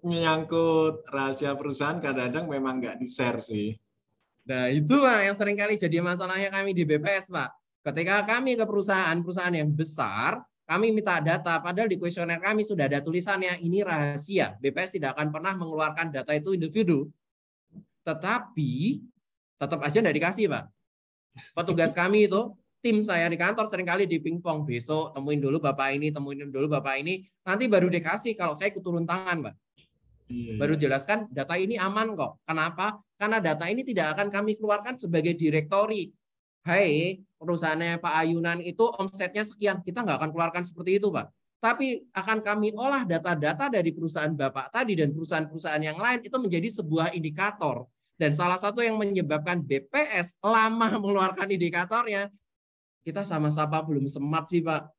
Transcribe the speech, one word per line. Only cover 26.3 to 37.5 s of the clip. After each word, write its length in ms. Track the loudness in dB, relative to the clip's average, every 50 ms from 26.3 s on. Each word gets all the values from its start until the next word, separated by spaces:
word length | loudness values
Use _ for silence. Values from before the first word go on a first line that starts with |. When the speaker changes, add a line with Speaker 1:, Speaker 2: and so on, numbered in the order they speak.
| -8 -10 -10 -8
Speaker 2:
dulu 240 | -4 -2 0 0 0
Bapak 240 | 0 0 -2 -4 -2 -2
ini, 160 | -4 -4 -6 -6 _ _ _ _
nanti 240 | -2 0 0 2 4
baru 240 | 6 6 6 6 2
dikasih 400 | 0 0 0 -4 -2 -2 -4 -4
kalau 240 | -2 -2 -2 -2
saya 160 | 0 -2 -4 -4
ikut 80 | -4
turun 240 | -6 -4 -2 -2 0
tangan, 400 | 0 -2 -2 -2 -2 -2 -2 -2
Pak. 100 | -8 -10 _ _ _ _ _ _ _ _ _ _ _ _ _ _ _
Speaker 1:
Iya. 320 | -8 -8 -6 -6 -4 -2
Speaker 2:
Baru 160 | 0 2 2
jelaskan, 480 | 2 2 2 2 0 0 0 -2 -2 -2 -6 -6
data 240 | -8 -6 -4 -2
ini 240 | -2 0 0 0 0
aman 320 | -2 -2 0 0 -2 -2 -2
kok. 320 | -4 -4 -4 -6 _ _
Kenapa? 560 | -4 -2 0 0 -2 -2 -2 -4 -4 -4 -6 _ _ _
Karena 240 | _ -2 0 0 2
data 240 | 2 2 0 0 0
ini 160 | -2 -2 -2
tidak 320 | -2 -2 0 0 0 0 0
akan 160 | 0 -2 -2
kami 320 | 0 -2 0 0 -2 -2
keluarkan 400 | 0 0 0 0 0 -6 -10 -8
sebagai 320 | -6 0 0 2 2 2 0
direktori. 800 | 2 2 2 2 2 0 2 2 2 2 2 0 -4 -4 -6 -10 _ _ _ _ _ _ _ _ _ _ 0
"Hai, 560 | 4 4 4 4 4 2 2 0 -2 -6 -10 _ _ _
perusahaannya 560 | -4 -4